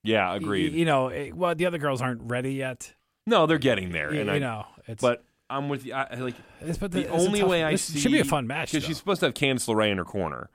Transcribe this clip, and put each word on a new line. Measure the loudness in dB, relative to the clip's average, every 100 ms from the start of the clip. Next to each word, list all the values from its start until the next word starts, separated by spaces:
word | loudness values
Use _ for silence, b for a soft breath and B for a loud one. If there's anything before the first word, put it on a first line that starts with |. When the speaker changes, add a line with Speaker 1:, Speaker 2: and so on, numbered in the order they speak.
Speaker 1:
Yeah, | 2 2 2
Speaker 2:
y-, |
y-, | 0
Speaker 1:
agreed. | -2 0 0
Speaker 2:
you | 2 2
know, | 2 2
it, | -4 -8 -2
well, | -2
the | 0 -2
other | -2
girls | -2 -2
aren't | -4 -6 -6
ready | -4 -4
yet. | -6 -6 -10 -16 _ _ _ 2
Speaker 1:
No, | 4 6
they're | 4
getting | 4 2 0
there, | -4 -2
Speaker 2:
Y-, | -2
Speaker 1:
and | 0
Speaker 2:
you | 0
Speaker 1:
I, |
Speaker 2:
know, | -2 -6 -10 -16 -14
it's | 0
Speaker 1:
but | 0 0 _ _ -8
I'm | -6 -4
with | -6 -6
you. |
I, | -6 -6 -4
like | -6 -8 -16 -12
Speaker 2:
it's, | -8 -4
but | -4
Speaker 1:
the | -4
Speaker 2:
it's | 0
a |
Speaker 1:
only | 2 2 4
Speaker 2:
tough, | 2
Speaker 1:
way | 2 2
I |
Speaker 2:
this | 0
Speaker 1:
see | -2 0
Speaker 2:
should | 4
be | 4
a | 4
fun | 0 -2
match, | -6 -2
Speaker 1:
'cause | -2
Speaker 2:
though. | -2
Speaker 1:
she's | -4
supposed | -2 2
to | 0
have | 2
Candice | 0 0 0
LeRae | 2 2
in | 2
her | -2
corner. | -4 -4 -6 -12